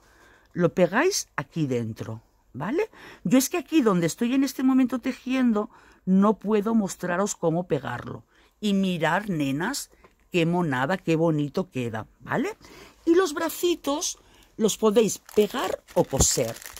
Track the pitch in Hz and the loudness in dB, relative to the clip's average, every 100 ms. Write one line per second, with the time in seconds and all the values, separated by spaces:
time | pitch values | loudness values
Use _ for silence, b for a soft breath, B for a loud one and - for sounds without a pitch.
0 | b b b b b - 170 - 170 208 | b b b b b -2 0 2 2 2
1 | 359 403 - - - 170 143 120 113 110 | 0 0 -6 -8 -8 -4 -2 -2 -4 -8
2 | 110 113 - _ _ 120 170 320 440 B | -10 -12 -16 _ _ -10 -6 -4 -4 B
3 | B B 180 254 262 349 - 320 220 180 | B B 2 2 2 -2 0 2 4 2
4 | 165 - 240 269 277 - 262 262 254 254 | 0 -2 0 0 0 0 2 4 2 -2
5 | 262 - - 262 247 208 208 b b b | -6 -8 -4 0 2 0 -2 b b b
6 | - 190 208 220 196 214 202 226 190 - | 2 4 4 2 0 0 2 0 0 -4
7 | 175 175 208 - 170 165 180 147 127 120 | -4 -2 -2 -2 -2 0 -2 -4 -4 -8
8 | 120 117 - b b b 208 196 190 175 | -10 -14 -18 b b b 0 0 0 0
9 | 156 180 208 160 139 139 190 277 - b | 0 0 0 -2 0 -2 -4 -6 -10 b
10 | b b b 175 165 180 170 127 135 185 | b b b 0 2 2 0 0 0 -2
11 | - 160 165 151 147 190 185 131 120 110 | 0 2 2 2 -2 -4 -6 -4 -6 -6
12 | - _ - 143 339 - B B B B | -10 _ -6 -4 -4 -8 B B B B
13 | - 339 370 302 330 - 349 330 - 294 | 0 2 2 -2 -6 -2 -2 0 -2 -4
14 | - - b b b b 220 - 220 214 | -4 -8 b b b b -2 2 2 4
15 | 208 - - - 208 359 381 - - - | 2 0 -2 2 2 0 -4 -6 -4 0
16 | 156 135 - - 117 113 - | 0 2 0 0 -2 -6 -14